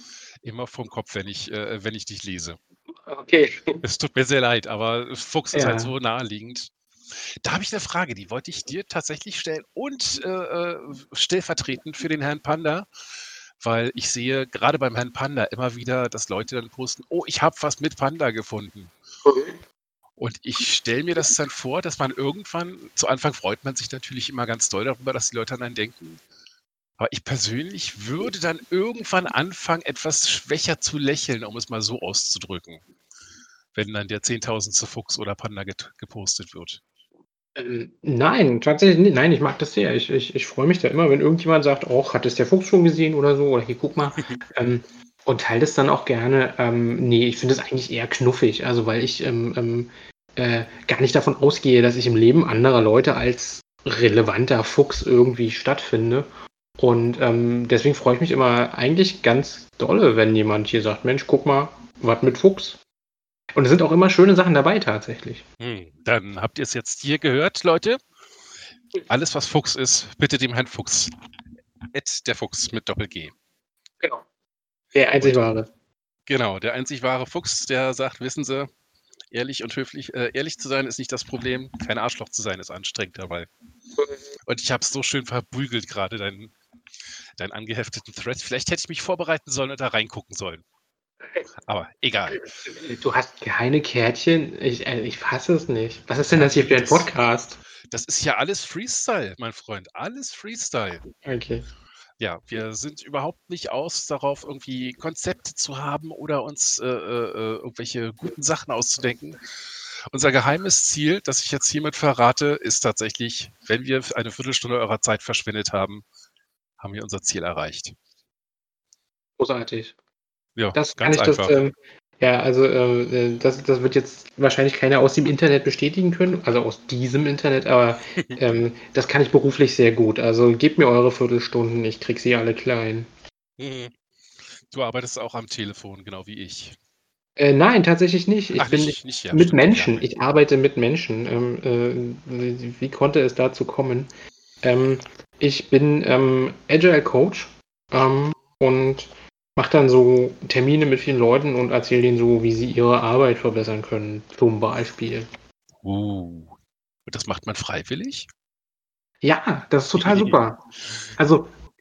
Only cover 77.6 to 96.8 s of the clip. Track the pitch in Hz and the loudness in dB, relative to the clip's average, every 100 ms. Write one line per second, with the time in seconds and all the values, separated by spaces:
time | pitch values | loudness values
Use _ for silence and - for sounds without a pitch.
77.6 | - 131 131 127 131 - 127 151 131 135 | -2 -2 -2 -4 -6 -8 -8 -8 -6 -6
78.6 | 139 _ _ _ _ - _ 117 127 135 | -8 _ _ _ _ -20 _ -8 -8 -8
79.6 | 113 - 127 139 - 127 120 131 156 - | -8 -8 -10 -12 -12 -6 -4 -4 -8 -10
80.6 | 135 135 131 123 123 123 - 127 127 127 | -6 -4 -4 -8 -8 -10 -10 -8 -6 -6
81.6 | 131 - - 110 120 - - - 104 92 | -8 -10 -6 -4 -4 -6 -10 -8 -6 -8
82.6 | 90 92 - - 92 - 90 87 - _ | -10 -12 -10 -8 -8 -10 -10 -10 -12 _
83.6 | - _ - - 143 139 - - - 117 | -20 _ -8 -6 -4 -8 -18 -14 -8 -6
84.6 | - 123 - 139 - 139 123 123 - 123 | -4 -4 -4 -4 -4 -4 -4 -8 -6 -8
85.6 | 135 117 - 101 95 110 101 98 113 _ | -6 -6 -6 -6 -6 -6 -8 -10 -18 _
86.6 | _ _ _ - - - - - - 107 | _ _ _ -20 -20 -20 -20 -14 -12 -12
87.6 | 110 113 113 117 - - 120 131 - 127 | -10 -8 -8 -12 -16 -12 -10 -10 -8 -6
88.6 | - 170 - 160 - 180 160 156 - 131 | -4 -6 -6 -8 -4 -2 -2 -4 -4 -6
89.6 | 135 139 131 113 110 107 - 95 95 82 | -6 -6 -2 -2 -2 -8 -14 -10 -10 -12
90.6 | _ _ _ _ _ _ - - - - | _ _ _ _ _ _ -10 -10 -10 -12
91.6 | - 101 - _ 127 107 90 - - - | -8 -6 -8 _ -2 0 -4 -8 -14 -18
92.6 | - - 160 120 - 127 123 - 107 107 | -18 -16 -14 -6 -2 -2 -2 -8 -6 -2
93.6 | 120 147 147 127 117 123 170 165 143 - | 0 0 0 0 0 0 2 2 0 -4
94.6 | 135 117 - 120 113 - - 123 - 120 | -4 -2 -4 -6 -8 -6 -6 -4 0 0
95.6 | - 113 113 - - 123 143 165 139 143 | 0 -4 -4 -8 -6 -4 2 6 6 4
96.6 | 127 131 | 4 4